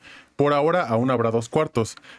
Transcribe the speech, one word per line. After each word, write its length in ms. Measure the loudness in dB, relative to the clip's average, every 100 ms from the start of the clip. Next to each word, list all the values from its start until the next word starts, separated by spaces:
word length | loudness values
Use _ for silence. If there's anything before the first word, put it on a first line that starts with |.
| -16 -20 -20 -2
Por 180 | 0
ahora 340 | 2 2 0 0
aún 240 | 0 0
habrá 180 | 0 0
dos 200 | 0 -2
cuartos, 460 | -2 0 -2 -4 -6 -20